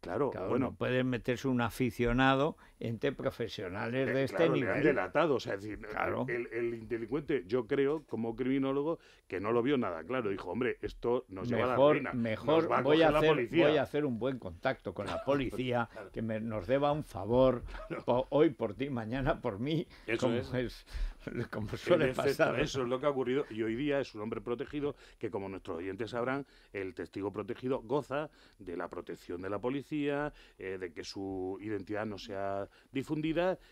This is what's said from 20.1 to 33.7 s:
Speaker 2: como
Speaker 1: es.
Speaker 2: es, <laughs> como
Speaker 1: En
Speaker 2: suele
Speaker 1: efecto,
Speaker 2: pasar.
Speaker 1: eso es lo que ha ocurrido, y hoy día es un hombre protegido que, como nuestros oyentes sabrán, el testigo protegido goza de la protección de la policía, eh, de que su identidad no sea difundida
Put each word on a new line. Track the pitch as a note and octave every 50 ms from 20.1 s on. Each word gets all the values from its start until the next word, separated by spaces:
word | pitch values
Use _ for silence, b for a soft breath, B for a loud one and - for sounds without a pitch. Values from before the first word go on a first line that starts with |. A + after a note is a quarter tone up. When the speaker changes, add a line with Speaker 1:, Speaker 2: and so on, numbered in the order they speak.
| A2+ A2 B2+
Speaker 2:
como | B2+ A2+
Speaker 1:
es. | B2 B2+ - B2
Speaker 2:
es, | B2+ B2+ A2 - - - B B B B B B B -
<laughs> | - - - A#2 -
como | - A2+ G#2+ G#2
Speaker 1:
En | -
Speaker 2:
suele | A2+ - - F3 E3 D#3 C3
Speaker 1:
efecto, | B2+ - B2+ C#3 C3+ C3 D#3+
Speaker 2:
pasar. | C#3 - A#2+
Speaker 1:
eso | D3 D3 - C3+ B2+
es |
lo | A#2+ B2+ C3
que | C3+
ha | D3
ocurrido, | C#3+ C3 C3 B2+ B2+ C#3 C#3+ -
y | A2+ G#2+ A2
hoy | A2+ A2+
día | A#2+ D3 D3 C#3 C#3
es | C3 - -
un | G#2+
hombre | G#2 A2+ A2+ A2
protegido | G#2 A#2 A#2+ A#2 C3+ - - D3 C#3 D3 C3 B B B B
que, | B - G#2+
como | - G#2 G2 G2
nuestros | F#2+ F#2 - - F2+
oyentes | E2 F2+ F#2+ F#2+ G2+ A#2 G#2+
sabrán, | B2 A#2+ A#2 B2 C3 C#3 C#3 b b b b b b
el | G#2 F#2+ F#2+ F2
testigo | - F2 E2 - G#2 G2 G2+ F#2
protegido | G#2 G2+ G2 A#2 - B2 B2+ C3 A#2+
goza | A2+ G#2+ C3 D3 C3 - C3 C#3+ D#3 - b b b b b b
de | - - F2
la | F2 F2+ E2+
protección | - F2+ E2+ - F2 - - - F2+ F2
de | F#2 F#2+
la | G#2 G2+
policía, | F#2+ B2 C3+ C#3+ B2 - D#3 D3+ C#3+ C#3+ C#3+ C#3+ D3 D3+ b b b b b b
eh, | F#2+ F#2+ F#2+ F#2
de | F#2 F2+ -
que | G2 F#2
su | - - G2+ F#2+ G2 F#2+ F#2+ F#2 F#2 F#2+ F#2
identidad | G2+ G#2+ G#2+ G2+ F#2+ - G#2 G2+ G#2+
no | A2 G#2 F#2
sea | - - G2+ G2 G2 G2 G2 G2 G2 - b b b b
difundida | - C3+ C3 - D#3 D3+ D#3 D#3+ D#3 E3 F3 F#3 F#3 - b b